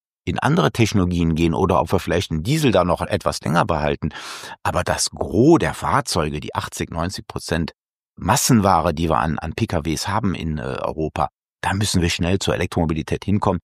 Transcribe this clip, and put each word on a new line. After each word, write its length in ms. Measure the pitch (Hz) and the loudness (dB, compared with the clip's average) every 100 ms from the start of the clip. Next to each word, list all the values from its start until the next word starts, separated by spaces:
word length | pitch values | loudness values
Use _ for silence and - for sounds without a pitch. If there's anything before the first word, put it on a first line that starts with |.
| _ _ - | _ _ -6
in 120 | - | -2
andere 320 | 120 170 147 | 2 2 2
Technologien 640 | - 107 104 90 87 82 | 4 2 4 2 2 2
gehen 200 | 78 82 | 4 2
oder 260 | 65 - 90 | 2 2 2
ob 120 | - | 2
wir 60 | 92 | 0
vielleicht 320 | - 85 - | 2 -2 0
einen 120 | 80 | -4
Diesel 300 | 90 160 143 | -2 0 4
da 120 | 95 | 4
noch 160 | 87 82 | 4 0
etwas 400 | 90 104 78 - | -2 -2 -2 -4
länger 240 | - - | -2 0
behalten. 460 | - 78 73 71 78 - - - - - | 2 2 0 -2 -4 -6 -14 -14 -14 -8
Aber 220 | 95 87 | -4 -2
das 240 | 87 - - | -2 -2 -4
Gros 500 | - - 95 139 165 | -4 -2 4 6 6
der 140 | - | 4
Fahrzeuge, 680 | - - 110 - 90 76 73 | -4 -2 0 0 -2 -2 -4
die 140 | - | -6
achtzig, 360 | - - - 80 | -8 -8 -8 -6
neunzig 360 | 80 85 - - | -4 -4 -6 -10
Prozent 460 | - - 82 78 - _ _ _ - | -10 -4 -2 -4 -8 _ _ _ -4
Massenware, 760 | 87 - - 120 98 87 80 | 2 2 4 4 6 4 2
die 160 | 76 82 | 0 0
wir 80 | 67 | 0
an, 220 | 78 73 | 0 -4
an 160 | 82 | -6
P 120 | - 110 | -4 -2
K 140 | 87 78 | -2 -2
Ws 220 | 78 - | -4 -2
haben 260 | 101 107 | -2 -2
in, 240 | 82 80 76 | -4 -4 -4
äh, 20 | 64 65 | -6 -6
Europa, 480 | - 69 78 - 71 _ _ _ | -6 -4 -4 -2 -4 _ _ _
da 100 | - | -4
müssen 300 | 95 104 92 | -2 0 0
wir 80 | 85 | 0
schnell 280 | - 85 95 | 0 -2 -2
zur 160 | - | -2
Elektromobilität 680 | 58 87 - 80 78 - - | -2 -2 -2 0 -2 -4 -6
hinkommen. 360 | - 101 107 90 | -2 0 0 0